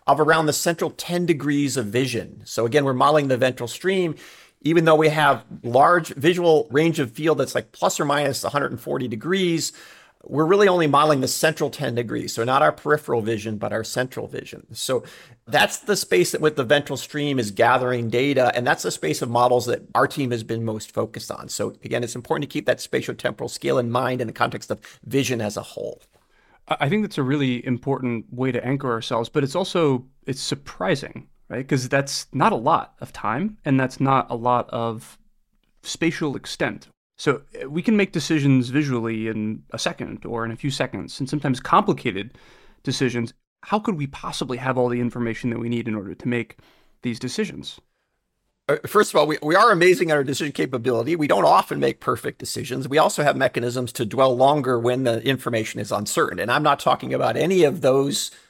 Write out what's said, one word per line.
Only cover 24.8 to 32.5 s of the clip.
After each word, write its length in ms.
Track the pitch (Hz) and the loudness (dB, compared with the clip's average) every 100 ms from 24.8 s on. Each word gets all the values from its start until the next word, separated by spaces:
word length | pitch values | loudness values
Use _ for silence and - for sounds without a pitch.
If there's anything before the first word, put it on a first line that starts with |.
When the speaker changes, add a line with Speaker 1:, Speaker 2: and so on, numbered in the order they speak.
| - - | -10 -20
Speaker 1:
vision 360 | - 135 117 117 | -4 -2 0 -2
as 160 | 104 101 | -4 -6
a 60 | |
whole. 380 | - - - - _ _ _ _ _ _ - | -10 -10 -10 -12 _ _ _ _ _ _ -6
Speaker 2:
I, 80 | 151 | -2
I 60 | 143 | 0
think 140 | 214 | 0
that's 160 | 208 - | -2 -2
a 60 | |
really 420 | 127 147 135 123 131 | 0 2 0 -2 -2
important 600 | 120 139 123 127 117 - | -4 -2 -4 -2 -4 -8
way 220 | 123 131 | -4 -2
to 120 | 117 | -2
anchor 280 | 123 139 135 | -2 -2 -2
ourselves, 360 | 113 - 117 117 | -4 -2 -4 -2
but 140 | 151 | -2
it's 140 | 139 175 | -2 -2
also, 500 | 185 180 151 131 - _ | -2 0 2 0 -4 _
it's 160 | - 135 | -10 -8
surprising, 840 | - 143 - - 190 143 - - - _ - | -6 -8 -8 -6 -2 -2 -4 -14 -20 _ -12
right? 180 | 120 135 | -10 -2
'Cause 220 | 139 123 | -2 0
that's 400 | 139 139 - - | -2 -2 -6 -6
not 200 | 131 202 | 0 0